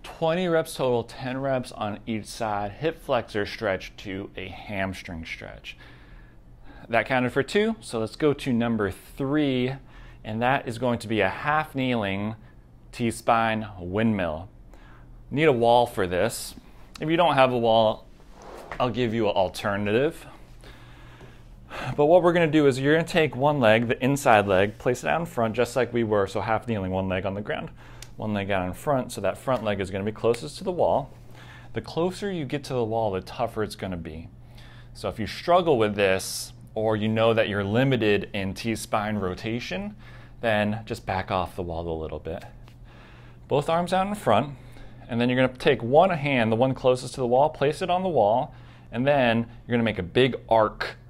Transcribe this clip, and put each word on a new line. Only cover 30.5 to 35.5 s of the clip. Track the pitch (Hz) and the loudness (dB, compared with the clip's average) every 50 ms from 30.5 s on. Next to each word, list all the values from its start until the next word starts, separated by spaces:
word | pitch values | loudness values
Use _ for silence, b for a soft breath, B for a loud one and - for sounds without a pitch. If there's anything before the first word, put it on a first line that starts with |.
| - - | -12 -8
to | 185 | -6
the | 196 | -6
wall. | 180 165 117 82 90 127 139 - - - - B B B B B B B B B - | 0 0 2 2 2 0 -2 -4 -14 -20 -20 B B B B B B B B B -10
The | 113 | -8
closer | - - - 156 170 185 180 - 208 202 | -8 -6 -4 -2 -2 -2 -2 -4 -8 -6
you | 190 170 143 | -6 -6 -6
get | 123 143 143 139 | -6 -6 -8 -6
to | - 139 | -4 -2
the | 123 117 | -2 -2
wall, | 107 110 113 113 107 | 0 0 0 0 0
the | 95 92 | -2 -4
tougher | 92 - - - 120 113 - 113 | -6 -8 -6 -4 -4 -4 -2 -4
it's | 107 95 - | -4 -4 -6
gonna | - - 95 92 | -8 -8 -6 -6
be. | 85 82 80 78 80 82 - - B B B B B B B B B B B B | -8 -8 -10 -12 -12 -14 -16 -18 B B B B B B B B B B B B
So | - - 101 | -8 -6 -6
if | 87 - | -4 -4
you | 107 | -6
struggle | 92 - - - - | -6 -6 -6 2 4